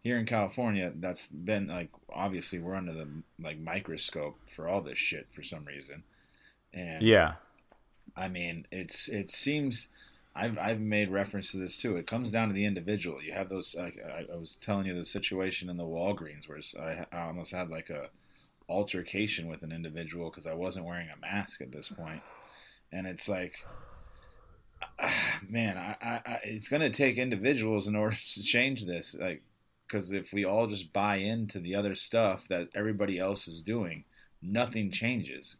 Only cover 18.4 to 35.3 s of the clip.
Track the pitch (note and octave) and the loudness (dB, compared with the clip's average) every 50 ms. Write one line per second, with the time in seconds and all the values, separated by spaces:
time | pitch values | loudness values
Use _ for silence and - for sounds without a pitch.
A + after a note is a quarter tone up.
18.4 | - _ _ _ - - E2 F#2+ G#2 G2+ - F#2 F2 - - G2+ G#2+ G#2 - - | -20 _ _ _ -8 -2 0 0 2 2 0 -4 -2 -2 0 0 2 2 0 -2
19.4 | E2+ E2 D#2+ D#2 - D#2+ D#2+ E2 E2 D#2+ D2+ D#2+ E2+ D#2 E2 F2 E2+ E2 - - | -4 -4 -6 -8 -8 -8 -6 -6 -6 -6 -6 -6 -8 -6 -6 -6 -6 -6 -8 -8
20.4 | E2 E2+ D#2+ D#2+ F2 F#2 F#2 F#2+ E2+ E2+ F2 F2 E2+ D#2+ D2 D2 C#2+ D#2+ F#2+ G2+ | -6 -6 -4 -2 -2 -2 -2 -4 -6 -6 -6 -6 -6 -8 -10 -10 -8 -4 -2 -2
21.4 | F#2+ - - - C2 B1+ C2 D2 D#2+ - - - E2 D#2+ D#2+ D#2 - - - - | -2 -2 -6 -10 -10 -10 -10 -10 -10 -10 -8 -8 -8 -8 -8 -10 -12 -14 -20 -20
22.4 | - - - - - - - - _ _ - F2+ F#2+ F#2 F2+ F2 - - G#2 F#2 | -20 -20 -20 -20 -20 -20 -20 -20 _ _ -6 -6 -4 -4 -2 -2 0 0 0 0
23.4 | F2+ F2 - - - - - - - - - - - - - - - - - - | -2 -4 -6 -12 -14 -12 -12 -12 -12 -12 -16 -16 -16 -16 -18 -20 -20 -20 -20 -20
24.4 | - - - - - - - - - - - - - - - - - - - - | -20 -20 -20 -20 -20 -20 -14 -14 -14 -14 -6 -2 0 2 4 4 4 2 0 -2
25.4 | G2+ G2 G#2+ A#2 A2+ G#2+ F#2 F2+ F2+ F#2+ G#2+ - - A#2 A#2 A#2 - A#2+ A#2+ A#2 | -4 -2 0 2 2 2 2 0 -2 -4 -4 -4 -2 -2 -2 -2 -2 -4 -4 -4
26.4 | - G#2+ A2+ G#2+ G#2+ - C#3+ D3 D#3+ C3 G2+ - C#3+ C3 A#2 A#2 B2+ B2+ A#2 F#2+ | -4 -4 -6 -4 -2 2 2 4 4 4 6 6 6 6 6 4 2 2 0 4
27.4 | G2 C3 D3+ B2+ A2 A2 A2 G#2 F#2+ G#2 G#2 G#2 G#2+ G#2+ A2 G#2+ - - - G2+ | 4 4 4 6 4 4 4 2 2 2 2 4 4 4 2 0 -4 -6 -6 -2
28.4 | G2+ - - A#2+ B2 C3+ C3+ A#2 G#2+ F2 F2 E2+ D#2+ - - - F2+ F#2 E2+ - | 0 4 6 6 6 4 2 -2 -2 -4 -4 -2 -4 -6 -6 -4 -4 -4 -4 -4
29.4 | - _ _ _ _ _ _ _ _ - - G#2 F#2 F2+ G2 G2 - - - G#2 | -10 _ _ _ _ _ _ _ _ -2 -2 -2 0 0 -2 -2 0 0 0 2
30.4 | G2+ F#2+ G2 A2 A#2 A2 G#2 G2 F2 D#2+ - G2+ G2+ G#2 G2+ G2 F#2+ G#2 A2+ A#2 | 2 4 6 6 4 4 2 -4 -6 -2 2 2 4 4 4 4 2 2 2 0
31.4 | A2+ G#2 - G2 F2 E2+ F#2+ G2+ G#2 G2+ F#2+ F#2 - - - A2+ A2+ G2+ F#2 F#2 | -2 -2 -4 -6 -4 0 0 2 2 2 0 0 -4 2 4 6 6 6 4 2
32.4 | - - F#2 F2 F2 - - G2 G#2 A2 G#2+ G2 G#2 G2+ F#2+ F2 F#2 F#2+ G2+ F#2+ | -2 -2 0 0 -2 -2 -2 0 0 0 2 2 2 0 2 2 2 0 0 0
33.4 | - - E2 E2 D#2+ G2 A2 A#2+ G2+ E2+ E2 D#2 - _ _ - - _ _ _ | -4 -6 -8 -8 -4 -2 0 0 0 -2 -4 -8 -12 _ _ -20 -20 _ _ _
34.4 | - F2 G2+ A2+ A#2+ A#2+ A#2+ A2+ G#2+ F#2+ F#2 - A2+ A#2 B2+ A#2 E2+ C2+ | -4 0 2 2 2 2 2 0 0 0 0 0 2 2 2 2 -2 -4